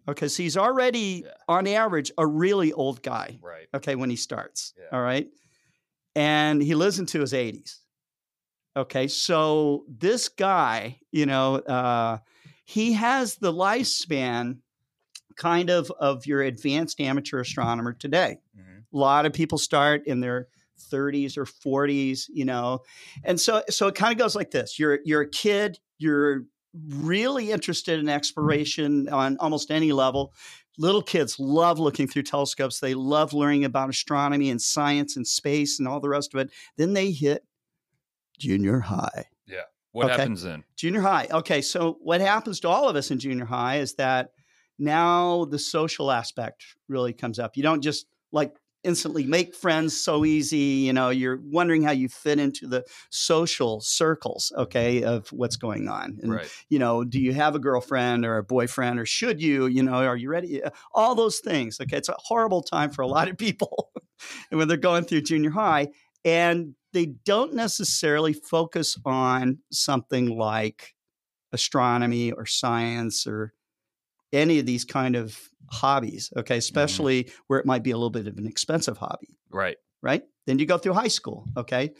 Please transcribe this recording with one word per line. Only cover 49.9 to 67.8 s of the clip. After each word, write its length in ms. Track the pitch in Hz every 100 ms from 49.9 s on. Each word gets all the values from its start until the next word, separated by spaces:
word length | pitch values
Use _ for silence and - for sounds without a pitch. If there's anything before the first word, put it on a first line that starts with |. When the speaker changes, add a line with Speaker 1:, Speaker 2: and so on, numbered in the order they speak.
| 147
Speaker 1:
so 260 | - 151 156
easy. 320 | 156 139 156
You 360 | 139 135 135
know, 160 | 131 127
you're 300 | 131 127 131
wondering 400 | 143 156 175 160
how 80 | 151
you 180 | 139 127
fit 300 | - 151 147
into 280 | 143 139 -
the 180 | 127 127 - -
social 720 | - - 160 165 - 120 110
circles, 680 | - - 160 160 120 - - -
okay, 460 | 120 123 120 123
of 240 | 113 117 104
what's 240 | 131 120 113
going 320 | 117 104 104
on. 320 | 104 90 107
And, 120 | 113
Speaker 2:
Right. 160 | 110 78 - -
Speaker 1:
you 100 | 147
know, 240 | 120 117
do 160 | 123 131
you 140 | 127
have 220 | 135 151 151
a 40 |
girlfriend 680 | 135 127 127 135 123 120 117
or 120 | 113
a 60 |
boyfriend, 560 | 101 127 120 - 127 120
or 60 | 113
should 360 | - 233 147
you, 260 | 160 139 131
you 160 | 127
know, 100 | 131 127
are 220 | 131 123
you 120 | 127
ready? 340 | 165 175 139
Uh, 60 | 147 - -
all 220 | - 226 233
those 240 | 226 -
things. 400 | - 160 113 -
Okay. 180 | 131 143
It's 120 | 143
a 60 | -
horrible 440 | - 226 220 185
time 280 | - 165 147
for 100 | 143
a 60 | 131
lot 200 | 143 160
of 80 | 180
people 540 | 214 135 - - - - - _
<laughs> 320 | - - -
and 60 | 156
when 100 | 156
they're 100 | 165
going 260 | 180 170 170
through 160 | 156
junior 300 | 147 160 151
high, 360 | 156 190 151 147 - _ _ 170
and 500 | 165 170 170 160 - _
they 140 | 185 165
don't 460 | 123 - 202 277
necessarily 800 | 262 226 -